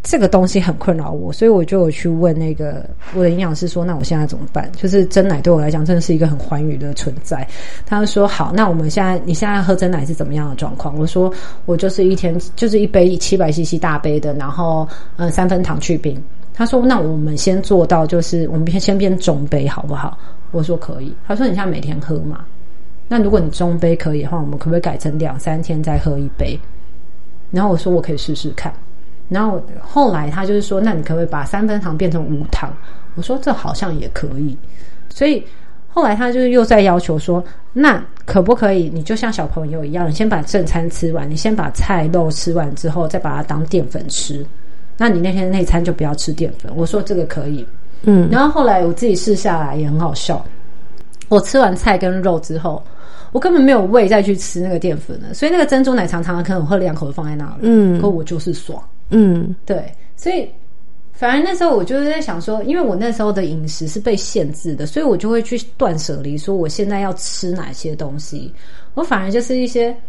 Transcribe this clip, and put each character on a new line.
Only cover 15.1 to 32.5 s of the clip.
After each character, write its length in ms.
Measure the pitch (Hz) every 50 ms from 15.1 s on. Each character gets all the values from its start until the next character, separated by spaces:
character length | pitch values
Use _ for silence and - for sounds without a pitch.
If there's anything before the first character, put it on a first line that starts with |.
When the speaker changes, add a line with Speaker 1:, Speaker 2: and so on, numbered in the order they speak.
| -
Speaker 1:
呃， 120 | - 170 170
三 200 | 156 - 180 185
分 120 | 190 180
糖 160 | 180 165 156 151
去 160 | - - 170
冰。” 240 | 147 - 151 139 139 - - - - - - -
他 120 | - 233
说 140 | 226 269 254 240
：“那 100 | 262 262
我 200 | 208 165 156 160
们 200 | 151 151 151 151
先 240 | 147 - 190 185 190
做 240 | 190 - 202 180 165
到， 220 | 156 185 165 160
就 140 | 156 185 170
是 260 | 165 - - 170 160 -
我 80 | 165
们 80 | 156 160 170
先， 80 | 165 196
先 180 | 196 - 196
变 200 | 196 202 190 185 180
中 260 | - - 151 143 143
杯 200 | 143 - 143 139
好 140 | 139 - - -
不 100 | 151 147
好？” 240 | 139 135 143 - - - - - - - -
我 120 | - 170 156
说 140 | 160 170 156
：“可 220 | - - - 135
以。” 120 | 135 147 151 - -
他 80 | - 202
说 100 | 208 262
：“你 60 | 254 180
现 100 | 196 196
在 60 | 185
每 120 | 160 -
天 180 | 143 147 151 151
喝 180 | 143 156 156 160
嘛。 260 | 156 151 156 - 156 - - - - - - - - - - - - -
那 120 | 240 233
如 80 | 208 202
果 80 | 214
你 120 | 196 165 156
中 280 | - - 175 175 170
杯 200 | 165 175 170 170
可 180 | 165 - 165 151
以 80 | 147 143
的 60 | 143
话， 80 | 170
我 80 | 170 151
们 120 | 143 147
可 80 | 131 -
不 60 | 160
可 60 | 170
以 20 | 170
改 160 | 170 170 147
成 240 | - - 156 143 156
两 180 | 160 - -
三 240 | 139 - 165 156 160
天 220 | 165 - 165 156 151
再 140 | 156 151
喝 200 | 147 - 160 143
一 120 | 143 143 143 -
杯？” 200 | - 143 - - - - - - - - - - - - - - - - - - - - -
然 100 | - 185
后 80 | 202 208
我 60 | 180
说 160 | 160 - 185 180
：“我 80 | 170
可 120 | - - 156
以 40 |
试 160 | 139 - - 151
试 160 | - - 151
看。” 220 | - - - - - - - - - - - - - - - -
然 160 | 180 196 220
后 80 | 220 190
我， 100 | 160 151 - - -
后 320 | - - - 285 285 240
来 180 | 180 151 151 147
他 160 | 151 180 190
就 80 | 196 208
是 80 | 208
说 200 | 196 - 202 190
，“那 100 | 208 220
你 120 | 190 160 151
可 100 | - 160
不 60 | 165
可 40 | 170
以 20 |
把 180 | 160 160 147 139
三 220 | - - 196 214
分 120 | 214 208 208
糖 160 | 180 175 156
变 160 | 156 190 175
成 100 | 160 165 156
无 180 | 156 151 143 151 -